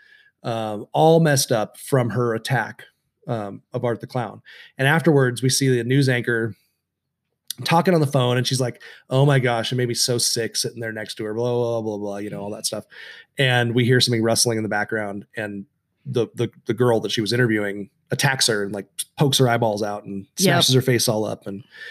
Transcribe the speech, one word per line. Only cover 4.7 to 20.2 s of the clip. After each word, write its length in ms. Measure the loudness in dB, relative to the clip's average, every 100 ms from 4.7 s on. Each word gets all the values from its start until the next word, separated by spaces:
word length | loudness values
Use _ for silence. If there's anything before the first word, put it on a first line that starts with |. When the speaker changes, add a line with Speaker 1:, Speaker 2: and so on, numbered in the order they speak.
| -2
Speaker 1:
And 120 | 2
afterwards, 520 | 2 4 4 4 0
we 60 | 0
see 200 | 0 2
the 160 | 0
news 240 | 2 2 2
anchor 480 | 0 0 -2 -2 -6 _ _ _ _ _ _ _ _ -16 -8
talking 300 | 0 2 4
on 60 | 2
the 60 | 2
phone, 280 | 2 2 0
and 80 | 0
she's 140 | -2
like, 220 | -4 -6 -18 -20 -2
"Oh 160 | 4
my 140 | 6 6
gosh, 320 | 2 0 -2
it 60 | -2
made 100 | -2
me 80 |
so 240 | 0 0 0
sick 380 | 0 -2 -4 -4
sitting 240 | -6 -6
there 100 | -10
next 240 | -8 -10 -10
to 80 |
her, 80 | -8
blah, 180 | -4 -2
blah, 280 | 0 -2 -2
blah, 160 | -4 -6
blah, 180 | -6 -8
you 120 | -8
know, 100 | -10
all 100 | -10
that 160 | -8 -6
stuff." 180 | -8 -12 -18 -20 -20 -12 -2
And 340 | 2 2 2
we 120 | 2
hear 160 | 4 4
something 220 | 4 2
rustling 340 | 2 2 0 -2
in 80 |
the 40 | -4
background, 580 | -4 -4 -4 -6 -10 -12 -10
and 280 | -8 -10 -14 _ _ _
the, 220 | -6 -2 -2
the, 160 | -2 -6 -6
the 100 | -6
girl 240 | 0 2 2
that 140 | 0
she 80 | -4
was 120 | -2
interviewing 560 | 2 2 2 -2 -6 -12 _ -8
attacks 380 | -2 0 0 0
her 160 | 0
and, 80 | -2
like, 140 | -6 -10 -12 -10 0
pokes 220 | 2 4
her 100 | 2
eyeballs 320 | 2 0 0
out 180 | -4 -6
and 220 | -8 -12